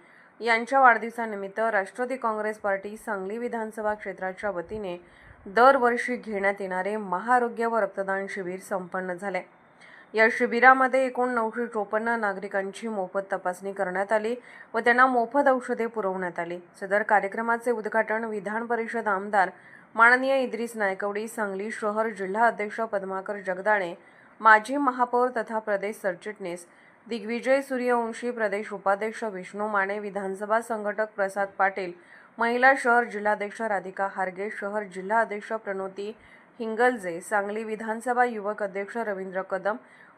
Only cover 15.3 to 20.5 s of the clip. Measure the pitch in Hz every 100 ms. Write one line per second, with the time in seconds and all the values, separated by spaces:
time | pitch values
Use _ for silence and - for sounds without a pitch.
15.3 | 285 277 262 247 226 226 226 190 185 180
16.3 | 170 170 175 - - 190 208 214 208 196
17.3 | 214 233 233 247 220 214 220 214 220 226
18.3 | 214 196 220 233 226 226 226 214 190 202
19.3 | 202 180 - - - - 220 233 254 262
20.3 | 269 240